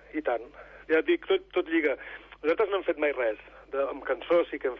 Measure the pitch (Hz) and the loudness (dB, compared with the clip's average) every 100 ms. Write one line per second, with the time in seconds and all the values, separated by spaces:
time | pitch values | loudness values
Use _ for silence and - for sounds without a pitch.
0 | - 156 143 117 113 - - - - 156 | -12 -6 -4 -4 -6 -18 -20 -16 0 2
1 | 151 175 - 190 - 180 160 165 147 123 | 4 2 2 0 0 -2 0 0 0 -2
2 | - - - - 151 165 202 196 - 147 | -8 -16 -18 -4 0 2 2 0 -2 0
3 | 147 127 113 107 - - - 135 135 - | 0 0 -2 -2 -10 -20 -8 -4 -4 -4
4 | - 123 - - - 143 131 | -4 -4 2 2 2 -2 -4